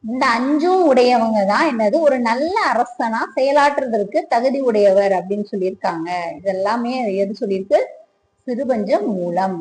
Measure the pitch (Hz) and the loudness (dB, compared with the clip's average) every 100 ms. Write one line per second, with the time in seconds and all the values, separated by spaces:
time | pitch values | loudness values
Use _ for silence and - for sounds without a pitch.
0 | 220 254 262 233 262 302 349 370 330 247 | -6 -2 0 0 0 0 2 4 4 4
1 | 247 247 226 214 196 214 320 233 214 285 | 4 2 2 0 2 2 0 0 2 4
2 | 302 262 233 240 311 427 339 233 247 - | 2 2 0 0 -2 0 0 0 -2 -2
3 | 233 226 320 - 269 294 285 285 262 220 | -4 -2 -4 0 2 4 2 0 -2 -2
4 | 202 311 359 233 262 277 254 214 202 190 | 0 -4 0 0 0 0 0 2 4 4
5 | 196 185 185 208 208 208 185 185 190 170 | 2 0 -2 -6 -4 -4 -4 -4 -6 -4
6 | 170 180 170 170 190 185 196 240 240 262 | -6 -6 -6 -6 -4 -2 -2 -2 -2 -4
7 | 226 196 196 202 214 190 196 311 508 - | -2 -2 -2 -4 -4 -4 2 0 0 -10
8 | _ _ _ _ - 240 269 233 202 320 | _ _ _ _ -8 -6 -2 -2 0 -2
9 | 415 190 175 175 190 175 | 0 -4 -2 -2 -2 -4